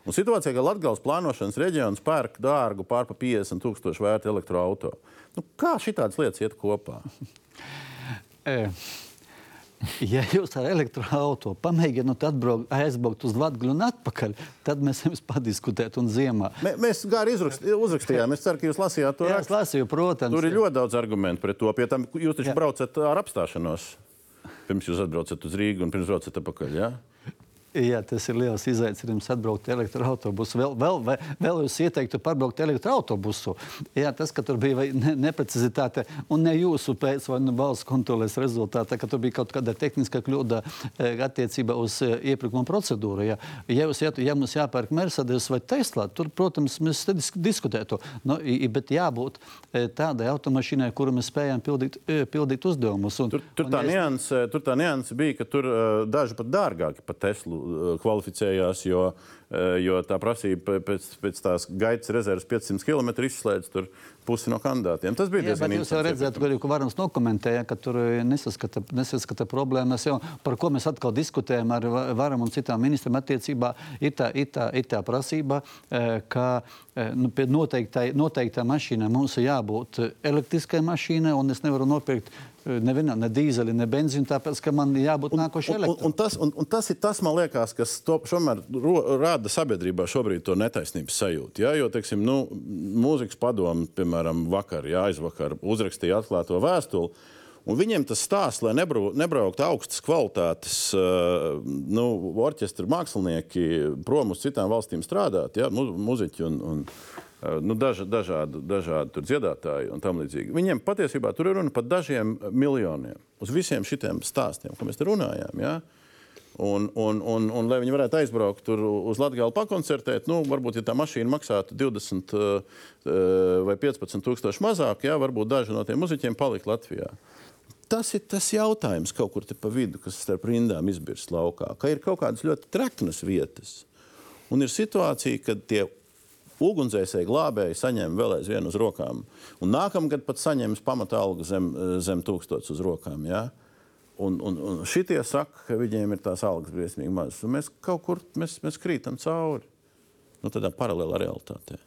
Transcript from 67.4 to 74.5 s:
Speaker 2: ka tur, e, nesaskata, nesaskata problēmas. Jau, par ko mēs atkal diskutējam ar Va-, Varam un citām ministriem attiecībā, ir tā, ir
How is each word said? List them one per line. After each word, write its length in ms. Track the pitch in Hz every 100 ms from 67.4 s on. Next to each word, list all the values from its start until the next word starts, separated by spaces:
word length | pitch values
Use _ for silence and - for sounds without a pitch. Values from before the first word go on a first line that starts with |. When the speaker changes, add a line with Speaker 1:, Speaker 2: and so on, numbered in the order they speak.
| 120 120 117
Speaker 2:
ka 80 | 123
tur, 220 | - 120
e, 180 | 117 120 120
nesaskata, 560 | 143 - - 110 - 98
nesaskata 560 | 127 131 127 - - 113
problēmas. 640 | 127 135 131 127 123 156
Jau, 80 | 135 165 147
par 160 | 147 120
ko 140 | 170
mēs 160 | 139 156
atkal 240 | 131 123
diskutējam 560 | 110 160 - 120 123 117 120
ar 80 | 117
Va-, 180 | 123 131 117
Varam 240 | 143 127
un 80 | 117
citām 320 | 143 123 113
ministriem 400 | 131 147 - 127
attiecībā, 520 | 135 131 - 131 123 - 156 131
ir 160 | 143 143
tā, 140 | 120
ir 160 | 139 143